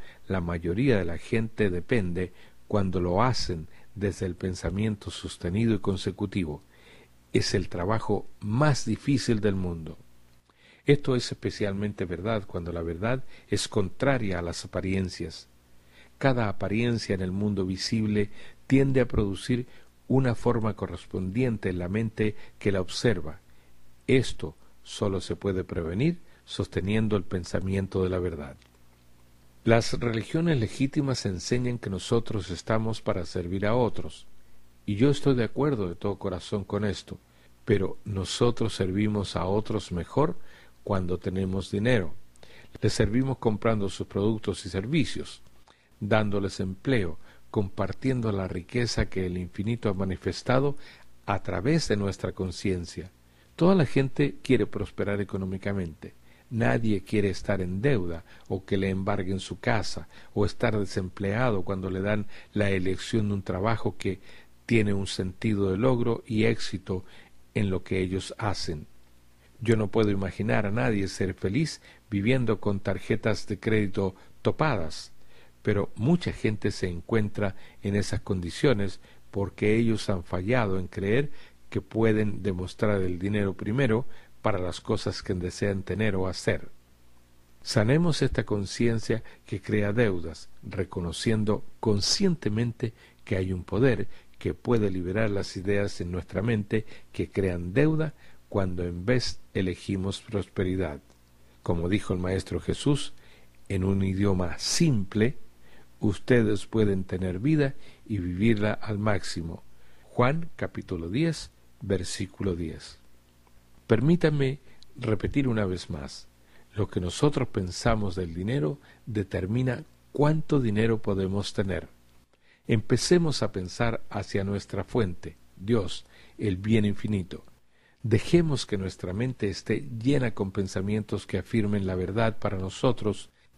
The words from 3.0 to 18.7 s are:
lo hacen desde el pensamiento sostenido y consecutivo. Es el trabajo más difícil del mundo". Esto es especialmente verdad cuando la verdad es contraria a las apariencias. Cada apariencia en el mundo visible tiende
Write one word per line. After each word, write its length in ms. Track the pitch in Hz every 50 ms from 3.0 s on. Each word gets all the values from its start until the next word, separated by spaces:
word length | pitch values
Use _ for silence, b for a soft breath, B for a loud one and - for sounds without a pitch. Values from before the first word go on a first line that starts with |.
lo 220 | 87 87 87 95
hacen 460 | 120 127 117 101 - - 90 80 78 b b b b b -
desde 320 | 101 101 101 92 - 101
el 80 | 92 85
pensamiento 760 | - - 95 90 - - 85 87 101 107 110 107 - - -
sostenido 640 | - - - 87 - - - 87 90 107 117 117 110
y 40 | 98
consecutivo. 840 | - 98 95 95 - 101 90 - 104 98 - 104 90 78 73 71 B B B B B B B B B B B - _ _
Es 220 | - - - - -
el 140 | 101 87 -
trabajo 600 | - 87 87 95 113 - - - 104 95 - - - -
más 440 | - 104 107 123 151 151 135 - -
difícil 560 | 113 107 - - 143 143 120 - - 117 101
del 140 | 101 107 95
mundo". 420 | 95 92 90 85 82 78 78 82 - - - - - - - - - _ b b b b b b b b
Esto 300 | - 143 - - - 127
es 140 | 123 - -
especialmente 760 | - - - 101 - - 107 101 98 98 104 104 101 - 98
verdad 400 | 85 87 82 92 110 113 107 95
cuando 260 | - - 90 85 87
la 100 | 85 85
verdad 420 | 85 85 85 85 101 113 131 131 131 B B B B -
es 200 | 101 101 - -
contraria 720 | - 110 98 92 - - 127 135 139 123 107 98 90 87
a 20 |
las 220 | 87 87 85 - -
apariencias. 840 | - - 92 92 95 95 95 95 87 - - 85 82 80 - - - - _ _ b b b b b b b b b b -
Cada 320 | - 135 127 123 113 101
apariencia 640 | 98 - 101 92 101 110 120 120 117 110 - - 104
en 80 | 92
el 100 | 92 92
mundo 320 | 90 98 104 104 101 95 92
visible 680 | 92 95 92 - - - 110 110 104 104 104 101 B B B B B B B -
tiende 340 | -